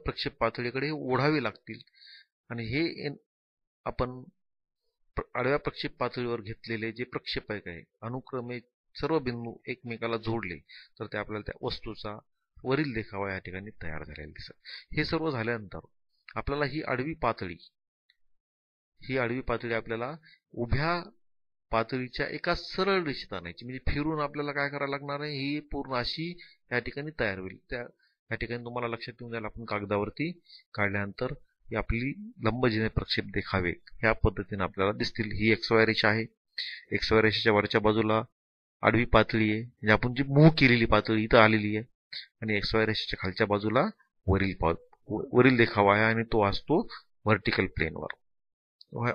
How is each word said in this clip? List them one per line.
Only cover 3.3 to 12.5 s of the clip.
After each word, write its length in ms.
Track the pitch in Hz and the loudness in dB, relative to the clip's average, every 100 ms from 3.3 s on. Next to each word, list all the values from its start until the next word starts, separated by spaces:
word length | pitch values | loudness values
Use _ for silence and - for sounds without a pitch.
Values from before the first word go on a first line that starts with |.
| _ _ _ _ _ - | _ _ _ _ _ -10
आपण 360 | - 123 127 127 _ _ _ _ _ _ _ _ - | -4 -4 -6 -16 _ _ _ _ _ _ _ _ -10
प्र-, 80 | - | -8
आडव्या 240 | - 123 143 | -2 0 0
प्रक्षेप 380 | 147 - 143 - | -2 -6 -8 -4
पातळीवर 420 | 123 - 120 117 | -6 -4 -4 -4
घेतलेले 520 | 104 113 - 113 113 | -6 -12 -6 -6 -4
जे 120 | 113 | -6
प्रक्षेपक 640 | 123 - - - - 104 92 | -8 -8 -6 -8 -6 -8 -8
आहे, 140 | 85 - _ | -14 -16 _
अनुक्रमे 560 | 113 127 - 127 120 123 - _ _ | -10 -10 -8 -8 -8 -10 -14 _ _
सर्व 240 | - 147 160 | -6 0 0
बिंदू 360 | 127 120 117 - - | 0 -6 -8 -10 -10
एकमेकाला 500 | 127 120 113 117 117 | -10 -8 -6 -4 -4
जोडले, 420 | 107 113 95 80 - - - - | -2 -4 -4 -10 -14 -20 -20 -14
तर 60 | 110 | -8
ते 120 | 104 | -6
आपल्याला 240 | 104 107 104 | -6 -8 -8
त्या 120 | - | -8
वस्तूचा 560 | 127 - - 104 107 107 - _ _ | -6 -6 -10 -10 -10 -12 -16 _ _